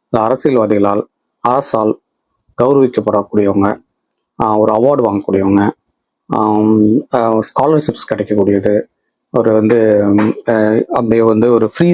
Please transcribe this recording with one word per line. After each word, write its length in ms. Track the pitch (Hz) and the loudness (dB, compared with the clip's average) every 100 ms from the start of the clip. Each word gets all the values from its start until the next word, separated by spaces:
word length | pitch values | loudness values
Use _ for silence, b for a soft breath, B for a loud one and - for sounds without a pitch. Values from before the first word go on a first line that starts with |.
| - | -6
இல்ல 100 | 117 | -2
அரசியல்வாதிகளால், 800 | 110 127 156 123 104 104 101 104 - _ _ _ | -2 0 0 0 0 0 0 -2 -6 _ _ _
அரசால் 480 | 120 127 135 113 107 - _ _ _ _ _ - | -2 -2 -2 -2 -2 -4 _ _ _ _ _ -2
கௌரவிக்கப்படக்கூடியவங்க, 1080 | 123 139 127 113 107 101 98 104 101 98 101 - _ _ _ _ _ - | 0 2 2 0 -2 -4 -2 -2 0 0 -2 -4 _ _ _ _ _ -6
ஆஹ், 180 | 110 107 | -2 0
ஒரு 140 | 110 | 0
அவார்டு 320 | 107 127 143 113 | 2 0 0 -2
வாங்கக்கூடியவங்க, 580 | 101 101 98 95 101 101 - _ _ _ _ - | -2 -2 -2 2 2 0 -4 _ _ _ _ -6
ஆம், 420 | - 107 107 107 110 107 120 - | -2 0 0 2 2 2 0 -2
ஆஹ், 320 | 127 113 110 | -2 0 0
ஸ்காலர்ஷிப்ஸ் 680 | 107 - 139 156 - - - | -2 -2 0 0 -2 -6 -6
கிடைக்கக்கூடியது, 600 | 101 104 104 98 101 104 104 - _ _ _ _ | -6 -4 0 0 0 0 -2 -4 _ _ _ _
ஒரு 160 | 123 113 | -2 2
வந்து, 240 | 110 110 117 110 104 104 | 2 2 2 2 2 2
ம், 200 | 101 107 - - | 2 0 -2 -2
ஆஹ், 320 | 110 107 110 - | 0 0 0 -2
அப்படியே 340 | - 117 113 | -4 0 2
வந்து 300 | 113 110 120 | 2 2 2
ஒரு 140 | 117 107 | 2 0
ஃப்ரீ 200 | - 175 | 0 0